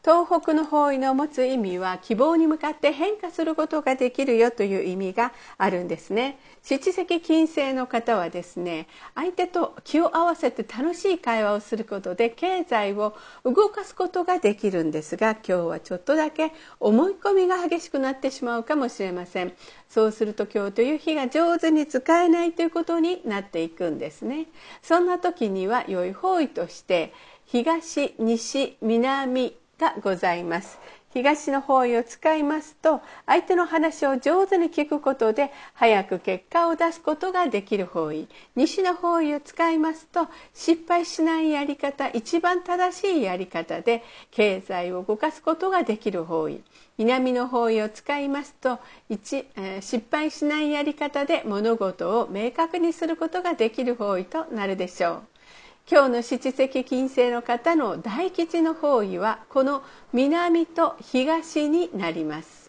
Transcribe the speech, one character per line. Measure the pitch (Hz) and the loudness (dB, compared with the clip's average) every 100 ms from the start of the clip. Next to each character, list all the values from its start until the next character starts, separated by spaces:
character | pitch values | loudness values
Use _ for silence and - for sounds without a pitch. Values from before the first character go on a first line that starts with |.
東 | 339 339 349 339 | 6 4 6 0
北 | - | 2
の | 311 302 | 0 2
方 | 302 285 | 2 2
位 | 269 | 2
の | 269 | 0
持 | 262 302 | 0 -2
つ | 262 254 | 0 0
意 | 262 | 0
味 | 196 180 | -2 -2
は、 | 185 180 | -4 -6
希 | - 214 | -4 2
望 | 294 330 | 4 4
に | 320 | 4
向 | 311 | 2
か | 294 | -4
っ | |
て | 302 285 | 0 -2
変 | 277 359 427 | 0 -2 -2
化 | 349 | -6
す | - | -4
る | 330 | -2
こ | 320 311 | -2 -2
と | 311 | -2
が | 285 | -2
で | 262 247 | 0 0
き | 247 269 | 0 0
る | 233 | 4
よ | 233 | 4
と | 233 | 2
い | 202 196 | -2 0
う | - | -2
意 | 180 | -4
味 | 190 | -4
が | 190 247 - - - | -2 -4 -4 -20 -2
あ | 196 | 0
る | 180 | 0
ん | 175 | -4
で | 165 | -8
す | - | -4
ね。 | 208 269 - - - | -2 -2 -6 -20 -20
七 | - 277 370 | -4 0 0
石 | 370 349 349 | -2 -2 -2
金 | 339 320 320 | 2 2 2
星 | 311 269 | 0 -2
の | 262 254 | -2 -2
方 | 233 233 220 | -2 0 0
は | 170 | 0
で | 175 | -6
す | 175 - | -10 -8
ね、 | 175 160 165 - - | -6 -6 -10 -18 -14
相 | - 349 | -6 -4
手 | 359 359 | -2 -2
と | 349 - - | 0 -2 -6
気 | - 302 | -2 2
を | 339 | 2
合 | 320 339 | 2 0
わ | |
せ | 330 269 | 2 -2
て | - | -2
楽 | 214 220 302 | -8 -4 -4
し | 339 392 | -2 -2
い | 349 | 0
会 | 247 226 | 0 0
話 | 208 | 0
を | 208 | -2
す | - | -4
る | 220 226 | -8 -6
こ | 202 | -8
と | 185 | -6
で、 | 175 233 | 0 0
経 | - 359 370 | 0 -2 -2
済 | 339 233 202 | 0 0 0
を | 202 208 208 - - | -2 -4 -4 -20 -6
動 | 254 277 415 | 0 4 2
か | 415 | 0
す | 392 | -14
こ | - 370 | -6 -4
と | 359 | -2
が | 349 359 | -2 0
で | 208 202 | 0 0
き | 208 | -2
る | 185 | 0
ん | 160 | -2
で | 151 | -4
す | 156 175 | -6 -2
が、 | 220 | -2
今 | 214 | -2
日 | - 180 170 | -2 -2 -2
は | 165 | -6
ち | - | -8
ょ | 180 | -8
っ | |
と | - 311 | 0 0
だ | 311 | 0
け | 311 311 320 - - | -2 -4 -4 -20 -2
思 | 214 220 359 | 2 4 4
い | |
込 | 392 403 | 0 2
み | 392 370 | 4 4
が | 359 349 | 2 0
激 | 339 | -4
し | - | -4
く | 277 | -2
な | 262 | -2
っ | 269 | -2
て | 262 | -6
し | - | -4
ま | 240 233 | -4 -4
う | |
か | 226 302 | 0 0
も | 247 | 0
し | - | -4
れ | 190 | -6
ま | 180 | -6
せ | 175 190 | -6 -6
ん。 | 180 - - - _ | -6 -8 -20 -20 _
そ | - 220 | 2 2
う | |
す | 214 214 | 2 -4
る | |
と | 214 208 | -2 -4
今 | 214 202 | -2 -2
日 | |
と | 196 | 0
い | 247 302 | 0 2
う | |
日 | - | 0
が | 311 254 | -2 0
上 | 302 339 339 | 2 2 2
手 | 330 | 4
に | 311 294 | 2 2
使 | 262 254 330 | -2 2 4
え | 349 | 6
な | 339 | 4
い | 339 | 2
と | 339 | 0
い | 339 | -2
う | |
こ | 339 | -2
と | 330 339 | -2 0
に | 320 359 | 0 -2
な | - 202 | -4 -6
っ | |
て | 196 170 | -4 -4
い | 165 | -6
く | - 175 | -4 -4
ん | 147 | -4
で | 156 | -8
す | - | -8
ね。 | 220 294 320 - - - | -8 -6 -8 -14 -20 -20
そ | - 339 | 2 4
ん | 359 | 4
な | 359 | 2
時 | 359 349 220 | -2 -2 -2
に | 190 185 | -2 0
は | 240 - | -2 -2
良 | 185 | -4
い | 180 | -4
方 | 196 370 370 | -2 0 0
位 | 285 | 0
と | - 170 | -2 -8
し | - | -10
て、 | - 180 156 - - - _ | 0 0 0 -10 -20 -20 _
東、 | 240 269 330 - - 285 - | 0 2 -2 -2 -2 -2 0
西、 | 226 233 - 269 277 - | 0 0 -2 -2 -2 -2
南 | 220 233 254 277 269 254 247 - _ _ | 0 2 2 0 -2 -2 -2 -6 _ _
が | 320 - | -2 0
ご | 202 185 | -2 0
ざ | 185 | 0
い | 175 | -2
ま | 175 170 | -2 -6
す。 | - - - - _ | -6 -20 -20 -20 _
東 | 254 277 294 - | 0 2 2 0
の | 277 | -2
方 | 269 262 247 | 2 2 4
位 | 233 | 0
を | |
使 | 240 - 320 311 | -2 -2 0 2
い | |
ま | 294 311 | 0 -2
す | - | -6
と、 | _ 320 285 - - | _ 0 0 -4 -16
相 | - 349 | 2 2
手 | 339 | 4
の | 359 339 | 2 2
話 | 320 320 320 | 2 0 0
を | 285 269 | 0 2
上 | 277 349 392 | 2 2 4
手 | 381 | 2
に | 330 | 2
聞 | 311 294 | -2 -2
く | 294 | 0
こ | 269 | 0
と | 262 220 | 2 2
で、 | 220 277 - - | 2 -2 -4 -20
早 | - 233 208 | 2 4 4
く | 190 180 | 2 -4
結 | - 190 _ | -2 -4 _
果 | 339 339 | 2 2
を | |
出 | 320 339 | 2 0
す | 330 | 0
こ | - | -4
と | 302 370 | -2 -2
が | 359 349 | 0 0
で | 208 | -2
き | 196 202 | -2 -4
る | 175 | -2
方 | 175 156 | -4 -4
位。 | 156 - - - - | -6 -10 -18 -8 0
西 | 330 - | 2 2
の | 370 | 0
方 | 359 349 339 | 0 0 0
位 | 302 294 | 0 -2
を | |
使 | 294 - 330 | -8 -2 0
い | 320 | 2
ま | 311 | 0
す | 320 - | -4 -6
と、 | 349 320 - - | -4 -4 -6 -20
失 | - - 330 - | -6 0 0 2
敗 | 349 339 | 0 0
し | - | 0
な | 320 320 | 0 2
い | 320 | 0
や | 294 | 0
り | 285 285 | -2 -4
方、 | 277 277 277 | -6 -4 -4
一 | 233 - 339 | -4 -2 0
番 | 349 359 | 2 0
正 | 359 349 359 359 | -2 0 0 0
し | 403 339 | 0 0
い | |
や | 196 180 | 0 -4
り | 185 | -6
方 | 170 170 165 | -8 -6 -2
で、 | 202 233 - - - | 0 0 -4 -20 -10
経 | - 208 190 | 2 2 2
済 | - 185 175 | -4 -4 -4
を | 180 | -6
動 | 196 214 | -4 -2
か | 311 | -2
す | 311 | -2
こ | - | -2
と | 330 381 | 0 2
が | 370 | 0
で | - 214 | 0 -2
き | 214 | -2
る | 190 | -4
方 | 165 165 156 | -2 -2 -2
位。 | 143 - - - - | -6 -16 -20 -18 0
南 | 220 254 254 | 2 2 2
の | 247 254 | 0 0
方 | 247 233 | 0 2
位 | 220 | 0
を | 214 | -2
使 | 214 - 285 | -8 -6 -4
い | 277 | -2
ま | 277 | -4
す | 277 | -8
と、 | _ 262 247 - - _ | _ -4 -4 -10 -20 _
一、 | 208 - 277 - | -10 -6 -6 -6
え | - 190 190 | -12 -10 -10
ー、 | |
失 | - 233 - | -6 -6 -2
敗 | 302 311 | -2 -2
し | - | -2
な | 294 302 | -2 0
い | 302 | 0
や | 294 | 0
り | 294 | -2
方 | 294 285 285 285 | -4 -4 -4 0
で | 330 | -2
物 | 220 202 220 226 | 0 -2 0 0
事 | 190 180 170 226 | -2 -2 -2 0
を | 214 | -2
明 | 190 233 | -4 -4
確 | 247 330 359 | -2 -2 0
に | 339 | -2
す | 330 330 | 0 -4
る | 330 | -2
こ | 320 | -4
と | 359 | -2
が | 359 | -4
で | 330 226 | 0 0
き | 220 | 0
る | 247 | -4
方 | 240 202 185 | -2 -2 -2
位 | |
と | 190 320 320 | -2 -6 -6
な | 226 196 | -6 -4
る | 190 | -4
で | 185 | -6
し | - | -2
ょ | 175 | -2
う。 | 165 214 _ - - - _ - | -2 -12 _ -20 -20 -20 _ 4
今 | 302 | 6
日 | 269 | 6
の | 240 | 2
七 | 233 247 262 | -2 -4 -4
石 | 254 269 254 | 0 0 0
金 | 254 254 262 | -2 -2 0
星 | 262 247 | 2 2
の | 240 | 0
方 | 240 240 330 330 | -4 -2 2 2
の | 233 156 | 0 -4
大 | 214 226 359 | -6 -4 -4
吉 | 359 330 339 | -2 -2 0
の | 320 | 0
方 | 320 294 262 | 0 2 2
位 | 202 180 | 0 -2
は、 | 208 - - | -4 -4 -2
こ | 269 | 0
の | 269 277 - - - | 0 -2 -8 -20 -4
南 | 240 277 330 349 339 330 | 0 2 2 2 2 2
と | - 320 - | 0 0 0
東 | - 254 269 320 320 311 294 | -4 0 0 -2 -2 -2 0
に | 330 349 | 0 0
な | 208 165 | -4 -4
り | 165 | -4
ま | 156 151 | -6 -8
す。 | - - | -12 -20